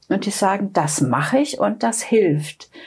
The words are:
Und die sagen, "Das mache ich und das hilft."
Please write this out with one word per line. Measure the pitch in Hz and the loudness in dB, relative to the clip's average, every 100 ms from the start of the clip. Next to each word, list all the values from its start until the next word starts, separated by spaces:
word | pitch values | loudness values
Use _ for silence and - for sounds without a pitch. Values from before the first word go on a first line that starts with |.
| - | -4
Und | 196 202 | -2 -2
die | |
sagen, | - 196 202 196 | 0 0 0 -2
"Das | 180 151 - | 0 0 0
mache | 131 135 151 269 | 0 0 2 0
ich | 285 - | 0 0
und | 208 220 | -2 0
das | 233 226 | -2 -2
hilft." | - 220 185 151 151 - - - | 0 2 4 2 -2 -12 -20 -20